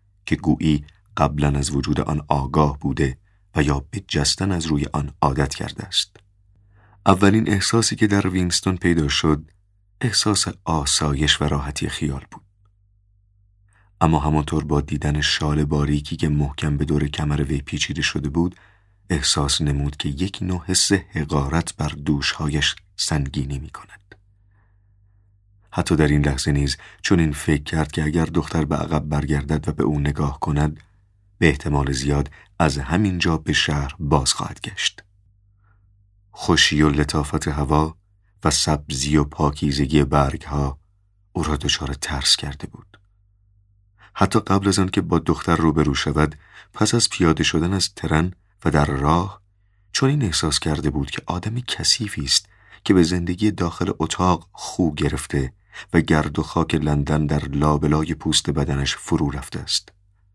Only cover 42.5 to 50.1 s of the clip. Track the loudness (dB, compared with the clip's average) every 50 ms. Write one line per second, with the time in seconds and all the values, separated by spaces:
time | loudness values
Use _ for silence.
42.5 | -10 -10 -14 -16 -18 -20 -20 _ _ _ _ _ _ _ _ _ _ _ _ _
43.5 | _ _ _ _ _ _ _ _ _ _ -20 -20 _ 0 0 2 2 0 2 2
44.5 | 0 2 4 2 2 2 0 2 0 -2 0 2 0 0 2 0 -2 -2 0 0
45.5 | 0 2 2 2 2 2 2 2 0 -2 -2 -2 2 2 2 2 0 -6 -18 -20
46.5 | -20 -20 -20 _ _ -2 0 2 2 2 0 0 0 2 4 4 4 4 2 0
47.5 | 2 0 0 0 0 0 -2 -4 -6 -8 -4 0 0 2 0 0 -4 -10 _ _
48.5 | _ _ -2 2 2 4 2 2 0 0 2 2 2 2 0 -2 -8 -14 _ _
49.5 | _ _ _ _ _ _ _ _ _ 0 0 2